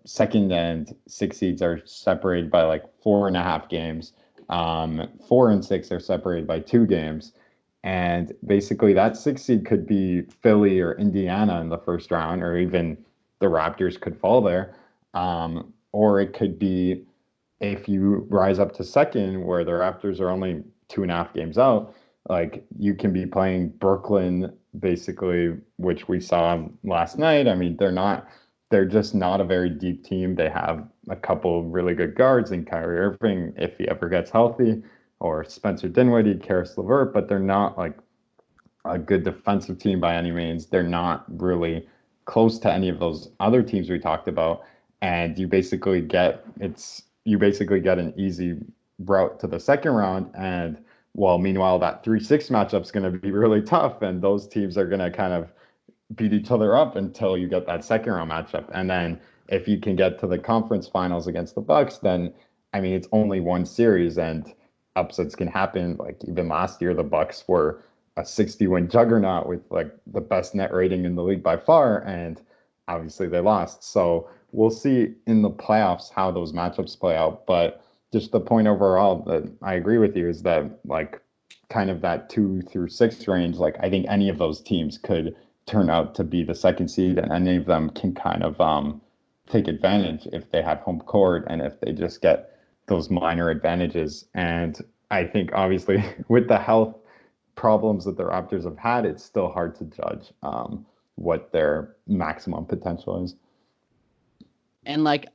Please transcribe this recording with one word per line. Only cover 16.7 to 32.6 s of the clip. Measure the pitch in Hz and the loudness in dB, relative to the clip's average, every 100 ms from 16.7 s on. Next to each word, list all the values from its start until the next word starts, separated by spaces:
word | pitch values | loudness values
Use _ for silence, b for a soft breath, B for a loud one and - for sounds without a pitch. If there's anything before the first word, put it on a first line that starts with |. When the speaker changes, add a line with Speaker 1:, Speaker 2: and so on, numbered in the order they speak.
| 92 90 92 - _ _ _ _ _ | 2 0 -2 -8 _ _ _ _ _
Speaker 1:
if | 101 101 - | -6 -4 -2
you | 98 98 101 - | 0 2 2 0
rise | 101 95 95 | 2 4 2
up | 98 - | 0 -4
to | |
second, | 92 143 151 120 98 95 | -2 2 2 0 -2 -4
where | 87 90 | -2 -2
the | 85 | -2
Raptors | 87 92 95 101 92 | -2 -2 -2 -6 -2
are | 90 | -2
only | 92 95 80 71 _ - | -2 -2 -6 -10 _ -8
two | - | -4
and | 90 | -2
a | 85 | -2
half | 85 | -4
games | - 82 92 | -6 -2 2
out, | 131 110 - B B B - | 4 4 0 B B B -4
like, | 90 85 - - - | -2 -2 -8 -16 -4
you | 101 | -2
can | 95 104 | 0 0
be | 92 90 | -2 -2
playing | 95 95 92 85 | 0 0 0 -4
Brooklyn, | - 95 98 - 101 92 90 92 - _ 107 | -2 0 0 2 2 2 0 -4 -10 _ -6
basically, | 98 87 - 87 92 87 85 85 - - | -2 -2 -6 -6 -2 0 0 -4 -12 -6
which | 90 85 - | -4 -4 -4
we | 92 | -4
saw | - 87 85 85 78 - | 0 2 2 0 -4 -10
last | - 85 82 143 | -4 -2 -2 0
night. | 160 147 123 | 2 4 4
I | |
mean, | 92 87 80 | 2 0 0
they're | 98 | 0
not, | 90 101 - b b b _ _ | 2 0 -2 b b b _ _
they're | 101 92 | 2 4
just | 107 107 | 2 2
not | 104 90 98 | 0 0 0
a | |
very | 90 92 90 | 2 0 0
deep | 76 90 87 | -2 -4 -6
team. | - 92 92 | -6 -4 -2
They | 85 80 | 0 -2
have | 82 80 80 - _ - | -2 -4 -4 -10 _ -14
a | 95 | -8
couple | - 90 92 85 | -2 -2 0 0
really | 85 87 90 | -2 -2 0
good | 85 82 | 0 0
guards | - 131 127 101 | 2 4 4 2
in | 90 | -4